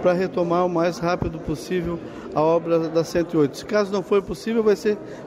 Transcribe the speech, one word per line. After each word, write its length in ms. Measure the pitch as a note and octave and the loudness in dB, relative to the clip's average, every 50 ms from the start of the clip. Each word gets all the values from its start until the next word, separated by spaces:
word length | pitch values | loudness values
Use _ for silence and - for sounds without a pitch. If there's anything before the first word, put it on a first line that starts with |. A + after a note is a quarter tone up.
pra 120 | - F3+ F3 | 2 2 2
retomar 520 | F3 F#3+ E3+ - F#3 F3 E3+ E3+ F3 F3+ | 2 0 0 0 -2 0 2 2 2 2
o 40 | F3+ | 2
mais 280 | F3 E3 E3 F3+ E3 | 2 0 0 0 0
rápido 400 | - E3 E3+ F3+ F3 - E3+ D#3+ D#3 | -2 -2 -2 0 0 -2 -4 -6 -6
possível 600 | - - D#3 C#3 - - F#3 F3+ E3+ E3+ E3+ E3 - - - - - - - | -6 -6 -6 -6 -4 -4 -4 -2 -2 -2 -4 -6 -8 -12 -12 -14 -12 -4 0
a 80 | D3 | 2
obra 380 | D#3 D#3+ E3 E3+ E3 E3 E3 E3 E3 D#3 | 4 4 4 2 2 2 2 2 2 2
da 140 | D#3 E3 D#3+ | 0 0 0
cento 320 | - - F3 E3 E3 - | 2 0 0 0 2 2
e 20 | |
oito. 200 | D#3+ D3 B2+ - | 2 2 2 0
Se 80 | - - | -6 -6
caso 280 | - G#3 G#3+ G#3 F#3+ G3+ | -2 0 0 0 0 0
não 80 | G3 | -2
for 220 | - - G#3 G3+ F#3 | 0 2 2 2 2
possível, 400 | G3+ F#3 - - A3+ A3+ A#3 G#3+ | 0 -6 -6 -4 0 0 2 4
vai 120 | G#3+ G3+ | 4 2
ser 220 | - - G#3 G#3 G3+ - - - - - | 4 2 0 -2 -2 -6 -12 -14 -14 -14